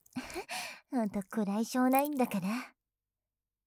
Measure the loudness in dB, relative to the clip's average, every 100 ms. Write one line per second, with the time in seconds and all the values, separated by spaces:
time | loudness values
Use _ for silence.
0 | -12 -12 -10 -10 -8 -8 -10 -14 -4 -2
1 | 0 -2 -4 -2 0 0 0 2 6 6
2 | 4 2 0 0 -2 -4 -6 _ _ _
3 | _ _ _ _ _ _